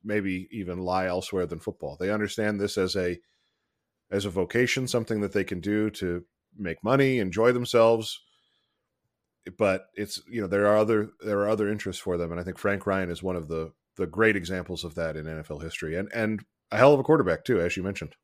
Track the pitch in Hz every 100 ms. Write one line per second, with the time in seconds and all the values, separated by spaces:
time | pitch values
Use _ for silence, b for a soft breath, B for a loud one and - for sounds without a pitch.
0 | 104 104 95 92 92 117 90 90 90 92
1 | 92 90 90 98 90 82 - 95 73 73
2 | 92 107 104 - 107 104 101 - 92 98
3 | 90 87 _ _ _ _ _ _ _ _
4 | _ 98 98 90 90 117 123 - 127 120
5 | 113 110 101 101 95 92 90 104 107 -
6 | 92 87 87 _ _ - 95 82 104 135
7 | 135 127 95 92 117 123 123 120 113 117
8 | 110 - _ _ _ _ _ _ _ _
9 | _ _ _ _ - 92 104 95 - -
10 | 104 - - 117 98 101 104 107 107 113
11 | 107 - 104 101 101 110 104 104 98 87
12 | - 87 85 85 90 87 101 98 101 95
13 | 90 85 95 90 78 80 80 - _ -
14 | 90 85 110 101 85 92 87 87 85 78
15 | 82 78 78 80 78 76 80 - 80 82
16 | 104 117 110 107 - _ _ 107 131 143
17 | 135 156 92 82 - 113 85 95 92 98
18 | 78 -